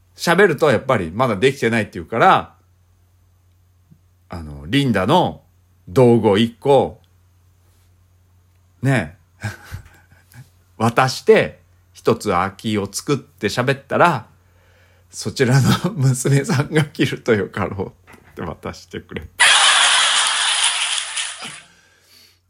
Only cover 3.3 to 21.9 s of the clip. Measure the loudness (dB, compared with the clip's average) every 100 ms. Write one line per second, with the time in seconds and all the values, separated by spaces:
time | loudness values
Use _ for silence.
3.3 | _ _ _ _ _ _ _ _ _ -16
4.3 | -14 -12 -14 -4 -2 0 0 2 2 2
5.3 | -4 _ _ _ _ -4 4 6 6 4
6.3 | 2 0 -2 2 4 2 -6 _ _ _
7.3 | _ _ _ _ _ _ _ _ _ _
8.3 | _ _ _ _ -6 -2 0 -2 -12 _
9.3 | _ -12 -12 -18 -18 -18 _ _ _ _
10.3 | -20 -20 _ _ -4 -2 2 0 0 4
11.3 | 4 4 -6 _ _ _ -6 -2 -2 0
12.3 | 0 -2 -4 -6 -4 -4 -8 -4 -6 -6
13.3 | -6 -6 -2 -2 -4 -4 2 2 2 -8
14.3 | _ _ _ _ _ _ _ _ -12 -10
15.3 | -2 2 4 4 2 -2 0 0 0 2
16.3 | 0 2 -2 0 -2 -2 -2 -4 -2 -2
17.3 | 0 0 -4 -6 -6 -10 _ _ -20 _
18.3 | -14 -12 -10 -14 -14 -16 -16 -14 -14 -12
19.3 | -2 2 2 2 2 0 0 -2 -2 -4
20.3 | -4 -4 -2 -4 -4 -6 -8 -8 -10 -12
21.3 | -12 -18 -18 -20 _ _